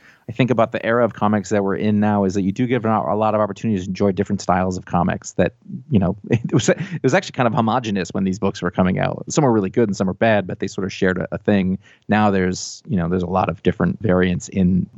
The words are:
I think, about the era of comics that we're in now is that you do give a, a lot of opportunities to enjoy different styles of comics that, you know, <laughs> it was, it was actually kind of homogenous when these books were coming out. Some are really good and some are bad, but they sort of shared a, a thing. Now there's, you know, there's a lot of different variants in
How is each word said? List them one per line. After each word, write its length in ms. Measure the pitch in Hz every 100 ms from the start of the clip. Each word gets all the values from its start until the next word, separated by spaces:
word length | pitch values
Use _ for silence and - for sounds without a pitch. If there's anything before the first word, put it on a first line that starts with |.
| - _ -
I 40 |
think, 180 | - 123
about 200 | 113 113
the 120 | 113 101
era 180 | 117
of 100 | 117
comics 360 | - 104 107 95
that 140 | 104
we're 120 | 98 92
in 240 | 107 104
now 240 | 104 104
is 100 | 98 101
that 80 |
you 80 | 95
do 140 | 98 123
give 200 | 123 110
a, 20 |
a 260 | 107 69 104
lot 200 | 110 107
of 60 |
opportunities 420 | 104 101 113 101
to 60 | 95
enjoy 220 | 92 101
different 280 | 92 98 101
styles 360 | - 92 92 92
of 80 | -
comics 480 | 87 87 - -
that, 200 | - 92 - - 127 -
you 80 | 113
know, 160 | 87 -
<laughs> 60 | -
it 220 | 107 -
was, 160 | 151 -
it 340 | - 185 165
was 100 | 131
actually 200 | 175 -
kind 120 | - 120
of 80 |
homogenous 560 | 123 113 120 117 98 90
when 100 | 101
these 160 | 95 92
books 220 | 98 -
were 100 | 87
coming 280 | - 92 95
out. 240 | 92 - -
Some 140 | -
are 80 | 139
really 180 | 110 95
good 200 | 123 113
and 80 | 95
some 120 | 95
are 40 |
bad, 340 | 90 113 107 90
but 120 | -
they 80 | 92
sort 180 | - 92
of 80 |
shared 240 | - 92 90
a, 100 | -
a 60 | 85
thing. 400 | - 104 92 95 - _ -
Now 240 | 104 107
there's, 500 | 98 92 92 - - -
you 80 | 95
know, 140 | 85
there's 120 | 90
a 40 | 87
lot 200 | 92 95
of 120 | -
different 380 | 90 - 90 -
variants 460 | 107 90 90 87 -
in 380 | - 90 92 87